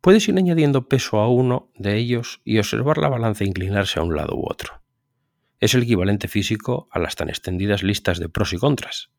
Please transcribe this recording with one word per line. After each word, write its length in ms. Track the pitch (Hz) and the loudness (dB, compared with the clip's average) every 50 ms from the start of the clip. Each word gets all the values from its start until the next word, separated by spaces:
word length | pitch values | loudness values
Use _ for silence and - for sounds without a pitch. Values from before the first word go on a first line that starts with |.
Puedes 260 | - 180 196 220 214 | 6 6 6 6 4
ir 80 | - 185 | 2 2
añadiendo 520 | 190 190 175 170 165 151 143 135 135 127 | 2 2 2 2 4 2 4 2 0 2
peso 320 | _ 139 123 - - - 107 | _ 0 0 0 0 0 2
a 100 | 107 117 | 4 4
uno 400 | 123 123 127 123 123 - - _ _ | 4 4 4 2 0 -2 -4 _ _
de 220 | - 101 101 101 | -6 -2 -2 0
ellos 440 | 107 120 120 120 117 117 - - - _ | 0 0 0 -2 -2 -4 -8 -14 -12 _
y 140 | - 107 | 0 2
observar 400 | 110 101 - - 113 120 143 156 | 2 2 0 -2 -2 0 0 0
la 100 | 156 151 | 0 0
balanza 360 | 147 135 117 117 113 104 - 101 | 0 0 0 0 -2 0 0 -2
inclinarse 560 | 98 92 90 92 95 101 101 98 - - 78 | -2 -2 -2 -4 -2 0 -2 -2 -2 -2 -2
a 40 | 80 | -2
un 120 | 85 80 | -2 -2
lado 200 | 76 76 - - | -2 -2 -4 -4
u 100 | - - - | -6 -6 -6
otro. 320 | - - - - - - _ _ _ _ _ _ _ _ _ _ _ _ _ _ _ _ | -8 -10 -10 -16 -16 -18 _ _ _ _ _ _ _ _ _ _ _ _ _ _ _ _
Es 160 | - 110 - | 0 2 2
el 80 | 127 120 | 2 2
equivalente 440 | 117 117 92 90 98 104 101 - | 2 2 2 2 2 0 0 -2
físico 600 | 98 - 104 98 - 113 104 - - 123 139 - _ | -4 -4 -4 -2 -2 -4 -4 -2 -4 -4 -4 -6 _
a 80 | - | -4
las 180 | 90 85 78 - | -4 -4 -4 -4
tan 140 | - 78 78 | -6 -8 -8
extendidas 540 | 80 - - - 90 90 98 104 101 98 95 | -8 -8 -6 -6 -4 -2 0 0 0 0 0
listas 340 | 98 104 - _ - 87 | -2 -4 -2 _ -2 -2
de 120 | 85 85 85 | -2 -4 -6
pros 240 | _ - 104 - 92 | _ -2 -2 -2 -2
y 40 | |
contras. 540 | 87 - 143 143 - - - - - - _ _ | 0 0 0 0 0 -4 -10 -12 -14 -14 _ _